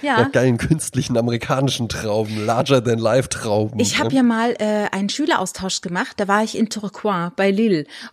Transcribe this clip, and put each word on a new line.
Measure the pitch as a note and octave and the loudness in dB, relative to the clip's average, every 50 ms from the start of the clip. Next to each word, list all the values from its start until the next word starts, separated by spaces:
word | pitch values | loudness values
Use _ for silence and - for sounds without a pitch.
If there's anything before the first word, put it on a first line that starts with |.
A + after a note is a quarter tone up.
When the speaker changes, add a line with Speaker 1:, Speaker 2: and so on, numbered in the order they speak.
Speaker 1:
Ja. | - D4 C4 A3 | -2 0 2 2
Speaker 2:
nach | A3 F3+ | 2 2
geilen | - B2+ B2 C3 A#2+ A2+ | 4 2 4 4 2 2
künstlichen | - C3+ D#3+ D#3 - - - C3 - - B2 A#2 | 2 0 0 0 0 -4 -4 -4 -2 0 0 0
amerikanischen | A2+ A#2+ A#2+ A#2 - - D3+ C3 C#3 C3+ B2 - A#2+ G#2+ | 2 0 0 -2 -2 -2 0 0 0 0 0 -2 -4 -4
Trauben, | - - - A2 G#2 A2 A2 G#2+ A2 G#2+ G#2 | -4 -6 -4 -2 0 0 -2 -2 -4 -4 -2
larger | A2 A#2 A#2+ - - C#3 C3 A2+ | 0 0 0 2 4 4 4 4
than | A#2 A2+ A2+ | 2 0 2
life | A2+ A2+ A2 C3+ B2+ - | 2 2 4 2 2 0
Trauben, | - - - A#2 G#2 G#2+ A2 G#2+ - G#2+ | -4 -6 -2 0 2 2 2 0 0 -2
Speaker 1:
Ich | B3 - - - | -2 0 0 0
hab | - A2+ | 0 2
Speaker 2:
ne? | C4 C4+ | 2 4
Speaker 1:
ja | B3+ | 4
mal, | A#3+ A#3 A3 A3+ A#3+ - - | 4 4 2 0 -2 -2 -2
äh, | G#3+ G#3+ G#3+ G#3 G#3 - | -2 0 0 0 -2 -2
einen | - F#3+ G3+ G3 | -2 -4 -4 -4
Schüleraustausch | - - D4 E4 D#4+ - F#3+ F#3 - - F#3 F#3 - - | -2 -2 0 0 0 0 0 -4 -6 -6 -6 -6 -6 -6
gemacht, | - F3 F3 F3+ A#3+ - - - | -6 -6 -4 -4 -4 -6 -4 -4
da | G#3 F#3+ | -2 0
war | G3 G#3 A3 | 2 0 0
ich | G#3+ - - | 0 0 -2
in | A#3 G#3 | -2 -2
Tourcoing | - A3 G#3 G3 - - - G#3+ G3+ F3 E3+ F3 F3 | -2 -8 -8 -8 -10 -4 -2 -2 -2 0 -2 -4 -2
bei | - F#3+ G3 | 0 0 2
Lille. | G3 G3 A3+ A3+ F#3+ D#3 D3 - - - - - | 2 2 2 2 2 2 0 -4 -10 -16 -16 -16